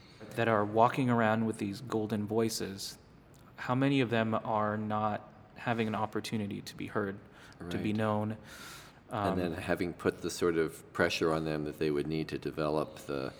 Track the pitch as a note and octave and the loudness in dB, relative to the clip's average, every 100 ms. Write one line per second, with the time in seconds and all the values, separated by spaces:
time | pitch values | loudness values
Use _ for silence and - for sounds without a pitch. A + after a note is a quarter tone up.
0 | - - A2 A#2 A2+ G#2+ G#2 A2 A#2+ C#3+ | -20 -18 -8 0 4 4 4 6 6 6
1 | B2+ A#2 A2 A2+ A2 G#2+ G#2 G2 B2 A2 | 2 4 4 4 2 -2 -4 -6 -2 -2
2 | G#2+ A2 G#2 A2 A2+ - F#2+ G2 - - | 0 -2 0 2 2 0 -6 -6 -10 -12
3 | - - - - - - - B2+ C#3 C#3 | -20 -20 -20 -20 -20 -8 -2 2 4 4
4 | A#2 A2+ A2 A2 A2+ G#2+ G#2+ G#2+ G#2+ G#2+ | 4 2 2 0 0 0 0 0 -2 0
5 | G#2+ G2+ - - - - B2+ A#2 A2 G#2+ | 0 -2 -8 -20 -20 -8 -2 0 0 0
6 | G#2+ G#2+ - A2 G2+ G2+ - A2 G2 A2 | -2 -2 -2 -4 -4 -6 -10 -10 -6 -2
7 | G2 G2+ - - - - E2+ F2 G#2+ G#2+ | -2 -6 -12 -20 -20 -14 -8 -4 -2 0
8 | A2 G#2+ G#2+ A2 - - - - - - | 2 0 -2 -6 -12 -16 -16 -16 -18 -20
9 | - A2+ G2+ F#2+ F2 E2+ F2+ E2+ F2 - | -8 -2 0 0 0 -2 0 0 0 0
10 | F#2 - F2 - F2 E2 D#2 - - - | 0 0 -2 0 2 4 2 -2 -6 2
11 | F2 - E2+ D#2+ D#2+ D2+ D2 D2 D#2 D2 | 2 2 2 2 0 -2 -4 -2 0 0
12 | D2 D#2 D#2 C#2+ D2 D#2+ D2+ D2+ C#2+ - | 0 -2 -2 -4 -4 -2 0 0 -2 -6
13 | - C#2 C2 | -6 -4 -4